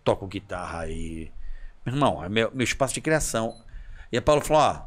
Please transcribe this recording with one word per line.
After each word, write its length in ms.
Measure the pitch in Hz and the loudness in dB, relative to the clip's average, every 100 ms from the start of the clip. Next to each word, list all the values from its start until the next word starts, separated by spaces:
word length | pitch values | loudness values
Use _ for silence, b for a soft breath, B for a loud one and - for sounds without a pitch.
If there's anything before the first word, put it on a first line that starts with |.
toco 240 | - 101 98 | 0 0 -2
guitarra 600 | 95 - 90 82 85 82 | -8 -8 -8 -6 -6 -6
e, 420 | 80 82 80 78 - b b b - | -6 -6 -6 -10 -8 b b b -10
meu 100 | 117 | -4
irmão, 300 | 139 127 82 | 2 2 0
é 40 | 87 | 0
meu, 200 | 110 110 | 0 2
meu 100 | 131 | 0
espaço 300 | 117 - 131 | -2 0 -2
de 80 | 131 | 0
criação. 520 | 156 156 - 113 113 - - b b b b | 0 0 0 -2 -2 -6 -14 b b b b
E 60 | 117 | 0
a 60 | |
Paula 180 | 151 147 | 4 4
falou: 220 | - 156 | 6 6
ó, 180 | 120 78 | 6 2